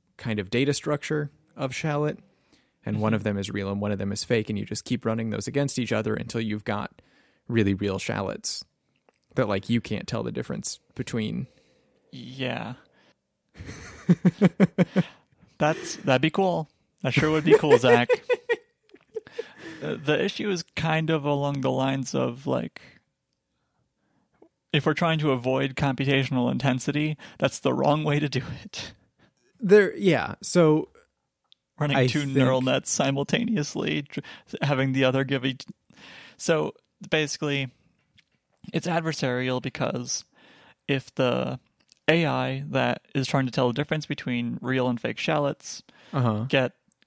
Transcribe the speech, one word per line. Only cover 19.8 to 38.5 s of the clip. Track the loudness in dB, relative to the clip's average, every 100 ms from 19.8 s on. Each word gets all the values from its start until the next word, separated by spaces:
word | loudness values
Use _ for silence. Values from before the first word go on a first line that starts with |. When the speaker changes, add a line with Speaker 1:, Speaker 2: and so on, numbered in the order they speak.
Speaker 2:
Uh, | -8 -4
the | 0 0
issue | 0 -2 -4
is | -4 -6 -4
kind | 0 0 0
of | 0
along | 0 0 0 0
the | 0
lines | 0 0 -2 -2
of, | -2 -2 -4 -4
like, | -2 -4 -12 -20 -20 _ _ _ _ _ _ _ _ _ _ _ _ _ _ -20 _ _
if | 0
we're | 0
trying | 0 0 2
to | 2
avoid | 0 2 0 0
computational | 0 -2 0 2 2 2 0 0
intensity, | 0 0 -2 -2 -2 -2 -6 -12 -4
that's | -4 -2
the | -2
wrong | 0 2 2
way | 2 0
to | 0
do | -4 -6 -10
it. | -12 -14 -14 -16 _ _ _ _ _ -4
Speaker 1:
There, | 6 6 6 2
yeah. | 2 4 2 -6
So | 0 4 6 4 0 _ _ _ _ _ _ _ _ -4
Speaker 2:
Running | 0 4
Speaker 1:
I | 4
Speaker 2:
two | 2
Speaker 1:
think | 0
Speaker 2:
neural | 4 4 4
nets | 2 0 0
simultaneously, | 0 0 0 0 0 0 0 -2 -4 -2 -4
tr-, | -6 -10 -12 -16 -14 -4
having | 0 0 2
the | 2
other | 4 2
give | 0 -2 -2
each. | -6 -12 -18 _ -20 -20 -20 -20 -6
So | 0 0 0 -6 _ -18 -2
basically, | 0 0 -2 -2 -2 -4 -10 _ _ _ _ _ _ _